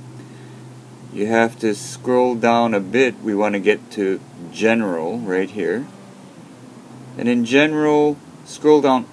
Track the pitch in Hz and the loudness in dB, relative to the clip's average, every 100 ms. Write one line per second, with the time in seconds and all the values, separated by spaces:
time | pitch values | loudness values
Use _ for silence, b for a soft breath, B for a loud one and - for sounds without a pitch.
0 | - - B B B B B B - - | -20 -20 B B B B B B -20 -20
1 | - - 104 113 113 - 110 101 - - | -12 -6 0 2 2 0 -4 -4 -8 -8
2 | - 123 127 120 117 117 117 104 95 117 | 0 2 2 2 2 4 2 0 0 2
3 | 131 - 110 101 104 101 95 104 - - | 2 0 -2 0 0 0 0 0 -2 -4
4 | 95 95 - 82 85 80 107 113 104 85 | -2 -2 -8 -18 -14 -2 0 0 0 -4
5 | 80 117 110 92 95 107 85 101 277 - | -6 -6 -4 -4 -4 -4 -4 -4 -6 -16
6 | - - - - - - - - - - | -20 -20 -20 -20 -20 -20 -20 -20 -20 -20
7 | - - 117 120 117 135 151 151 151 151 | -16 -6 -2 0 2 2 2 2 2 2
8 | 147 143 - - - - 151 151 139 127 | 2 -2 -10 -20 -20 -2 4 4 4 2
9 | 113 | -2